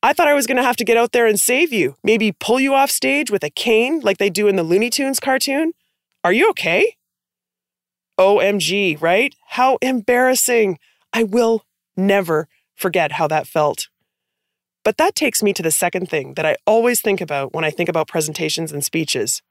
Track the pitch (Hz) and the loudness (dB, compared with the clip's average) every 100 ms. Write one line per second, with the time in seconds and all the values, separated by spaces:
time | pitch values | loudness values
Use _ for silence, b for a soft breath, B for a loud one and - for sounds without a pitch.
0 | 240 285 320 294 226 254 240 233 233 233 | 2 2 2 2 0 0 0 0 2 2
1 | 233 247 226 202 - 254 330 233 143 - | 2 2 2 2 0 0 0 0 -2 -2
2 | - 220 214 170 - 247 269 269 269 - | 0 2 2 -2 -2 2 2 2 2 0
3 | 262 285 302 202 151 - - 220 247 320 | 0 0 -2 -4 -4 -6 2 2 2 0
4 | 208 202 196 180 208 190 160 180 233 233 | -2 0 -2 2 2 2 2 2 2 -2
5 | 269 269 - 262 - 277 330 - _ _ | -2 -2 -2 -2 0 -2 -2 -4 _ _
6 | _ _ 175 208 427 - 165 175 440 - | _ _ 0 2 2 0 -2 0 0 -2
7 | _ _ _ _ _ _ _ _ _ _ | _ _ _ _ _ _ _ _ _ _
8 | _ - 190 208 190 202 156 196 190 147 | _ 2 4 4 2 0 -2 0 0 0
9 | 160 185 262 _ _ - 254 262 262 262 | 0 2 0 _ _ 0 0 2 0 -2
10 | 208 247 254 254 - 240 208 165 _ _ | 0 2 2 2 0 2 0 -2 _ _
11 | _ 226 220 220 226 226 _ _ _ - | _ -2 0 2 2 0 _ _ _ -2
12 | 190 202 170 156 160 _ _ _ 190 175 | 2 2 2 -2 -2 _ _ _ -4 -2
13 | 151 147 156 156 156 165 151 - - _ | -2 -2 -2 -2 -2 0 0 -2 -10 _
14 | _ _ _ _ _ _ _ _ - 208 | _ _ _ _ _ _ _ _ -4 0
15 | 392 - 285 - 208 190 165 - 175 185 | 0 0 -4 0 -2 -2 -2 -2 -2 -4
16 | 180 156 135 143 156 - - 220 233 233 | -4 -6 -6 -4 -2 0 2 2 2 0
17 | 220 196 156 143 139 156 156 151 175 160 | -2 -2 -2 -6 -6 -4 -4 -4 -4 -2
18 | 156 170 151 151 156 - 160 147 139 170 | -2 -4 -6 -4 -6 -4 -6 -8 -6 -6
19 | 156 131 113 - _ | -4 -4 -4 -8 _